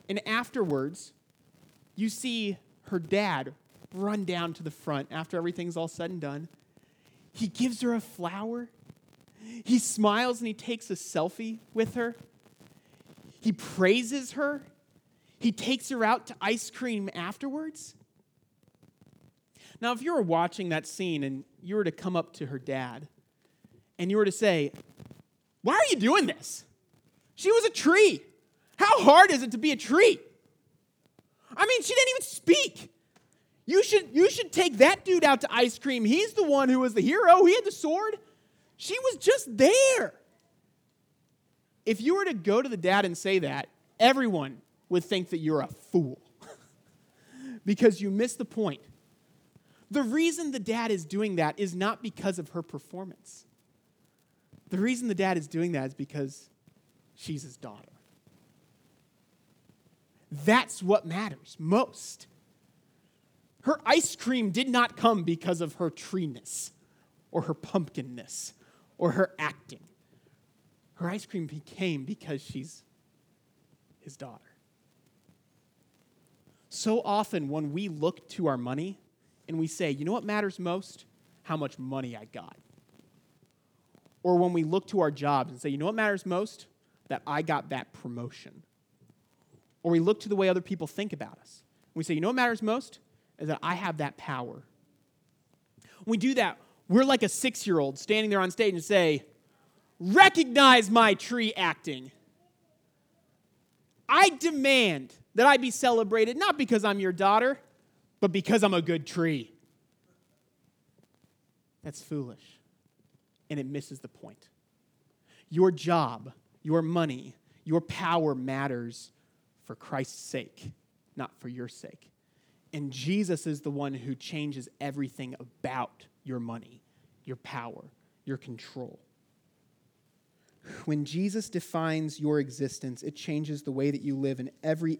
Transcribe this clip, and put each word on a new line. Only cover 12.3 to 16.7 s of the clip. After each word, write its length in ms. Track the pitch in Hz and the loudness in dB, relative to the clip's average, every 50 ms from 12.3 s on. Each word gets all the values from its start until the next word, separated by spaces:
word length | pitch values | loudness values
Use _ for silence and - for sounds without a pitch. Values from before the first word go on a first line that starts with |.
| _ _ _ - _ _ - - _ _ _ _ _ _ _ - - - - - - _ | _ _ _ -20 _ _ -20 -20 _ _ _ _ _ _ _ -20 -20 -20 -20 -20 -20 _
He 100 | - 226 | -2 -2
praises 840 | 185 - - - - 180 185 185 208 247 247 220 277 277 262 247 - | -2 -2 -6 -8 0 4 4 6 6 4 2 -2 -4 -6 -6 -8 -6
her. 280 | 269 285 285 294 277 - - - _ _ _ _ _ _ _ _ _ _ _ _ _ | -4 -4 -4 -4 -6 -10 -16 -20 _ _ _ _ _ _ _ _ _ _ _ _ _
He 120 | - 233 | -2 -2
takes 380 | - - - 247 269 247 - - | -2 0 -2 -2 -2 -4 -4 -6
her 140 | 277 240 220 | -4 0 2
out 240 | 214 233 - - - | 2 2 0 -2 -8
to 80 | 233 - | -10 -4
ice 300 | 190 202 240 226 - - | -2 -2 -2 -2 -4 -10